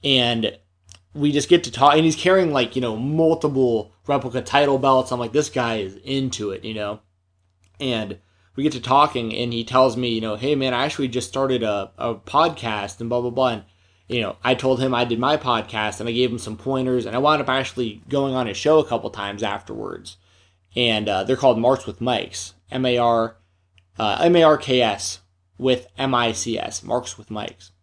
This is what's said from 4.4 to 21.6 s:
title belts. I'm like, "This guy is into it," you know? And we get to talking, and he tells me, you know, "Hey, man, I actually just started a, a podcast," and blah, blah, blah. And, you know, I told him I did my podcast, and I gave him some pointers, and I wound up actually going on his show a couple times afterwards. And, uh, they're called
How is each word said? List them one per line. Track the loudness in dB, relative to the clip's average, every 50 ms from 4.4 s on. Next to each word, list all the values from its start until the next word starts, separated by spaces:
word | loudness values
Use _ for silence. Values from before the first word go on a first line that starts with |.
| -6
title | 2 2 4 4 4 2 4
belts. | 4 4 4 4 4 0 -4
I'm | -4
like, | -4 -2
"This | 0 -2 -2 0
guy | -2 -2 -2 0 -2
is | -2 -4 -6 -10 -14
into | -10 -6 -4 -2 -2 -4 -4 -6 -6 -6
it," | -6 -8 -10
you | -10 -8
know? | -6 -6 -6 -8 -10 _ _ _ _ _ _ _ _ _ _ _ _ _ _ _ -8
And | -4 -4 -2 -2 -4 -6 -10 -14 _ _ _ _ _ _ _
we | -2 -2
get | -2 -2
to | -2
talking, | -2 2 4 4 4 4 2 -4 -4 -4 -4
and | -4 -4 -4 -4
he | -4 -6
tells | 0 4 4 4 4 4
me, | 0 -2 -2
you | -2 -2
know, | -2 -4 -6
"Hey, | -4 0 0 0
man, | 0 0 0 0
I | 0 -2
actually | -2 -2 -4 -4
just | -2 -2 -4 -6 -4
started | -4 -2 0 0 0 0 0
a, | 0 -2 -2 -4 -8 _
a | -6 -6 -6 -6
podcast," | -6 _ -2 2 2 2 2 0 -4 -6 -6 -4 -4 -6 -8 -10 -10
and | -6 -2
blah, | -2 -2
blah, | -2 -2
blah. | 0 0 0 0
And, | 0 -2 -10 _ _ _ _ _ _ _ _ _
you | -4 -4 -4
know, | -4 -6 _ 0
I | 0 2
told | 2 2 0 2 2
him | 0 0 0
I | 0 0
did | 0 0 0
my | 2 0 0
podcast, | 0 0 0 0 0 -2 -4 -4 -4 -4 -4 -4 -6
and | -6 -4
I | 0
gave | 0 0 0 0
him | -4
some | -8 -10 -12
pointers, | -8 -4 -4 -2 -2 0 0 0 -2 -2
and | -2 -4
I | 0
wound | 2 2 2 2
up | 0 0
actually | -2 -2 -2 -4 -4 -4 -4 -4 -6 -12 -10 -4
going | -2 -2 0 0 0
on | -2 -2 -4
his | -4
show | -2 2 4 6 6
a | 4
couple | 2 -2 -4 -4 -6
times | -8 -6 -6 -6 -6 -4 -4
afterwards. | -4 -4 -6 -8 -12 -12 -10 -10 -10 -10 -12 -14 -18 -20 _ _ _ _ _ _ _ _ _ _ _ -4
And, | 0 0 2 0 0 -2 -2
uh, | -2 -2 0
they're | 0 -2
called | 2 4 4 4 4